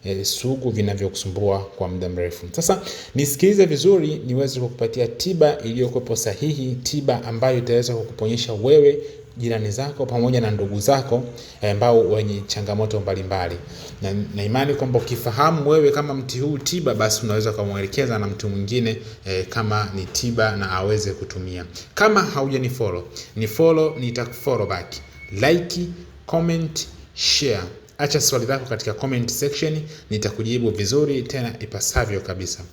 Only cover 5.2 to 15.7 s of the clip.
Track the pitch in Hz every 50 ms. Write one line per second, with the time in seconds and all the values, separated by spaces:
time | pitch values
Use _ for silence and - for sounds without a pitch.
5.2 | - 180 190 165 151 147 147 147 - 113 117 123 127 120 123 131 120 - 113 -
6.2 | - 110 95 - 143 156 147 135 131 127 127 127 127 - - 147 139 139 123 120
7.2 | 120 120 113 113 123 131 131 127 120 120 117 120 117 120 120 113 104 - - -
8.2 | 107 110 117 117 - 120 113 101 107 131 151 151 143 143 143 143 - - - -
9.2 | - - - 120 120 117 113 107 107 104 98 127 135 143 143 - 135 - 113 117
10.2 | 120 127 127 120 113 107 104 98 101 98 101 101 95 - 139 135 127 - 117 123
11.2 | 123 123 - - - - - - - 104 101 101 123 120 120 117 113 90 107 107
12.2 | 104 104 101 101 104 - - 107 104 104 104 104 107 107 107 104 95 98 95 95
13.2 | 92 92 98 95 87 85 87 87 - - - - - - - - - 190 202 208
14.2 | - - - 104 101 107 113 131 139 147 139 - 135 127 123 117 113 - 123 113
15.2 | - 120 107 131 147 160 165 156 139 143